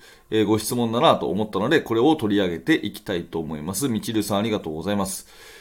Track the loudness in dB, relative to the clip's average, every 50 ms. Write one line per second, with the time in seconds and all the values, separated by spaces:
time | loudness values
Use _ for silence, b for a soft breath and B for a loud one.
0 | B B B B B B 0 2 2 4 2 0 0 -2 -2 -2 0 0 2 4
1 | 4 4 4 4 2 -2 -2 -2 -2 -2 -2 -2 0 2 2 2 2 0 2 4
2 | 4 4 4 4 2 2 2 2 2 0 -2 -2 0 0 0 0 0 -4 -8 -8
3 | -6 -4 -4 -4 -4 -6 -6 -6 -6 -6 -8 -8 -6 -6 -4 -2 -2 -2 -2 -2
4 | -2 -2 -2 -2 0 0 0 0 0 0 -2 -2 -4 -4 -6 -4 -2 -2 0 0
5 | 0 -2 -4 -8 -12 B B B B B B B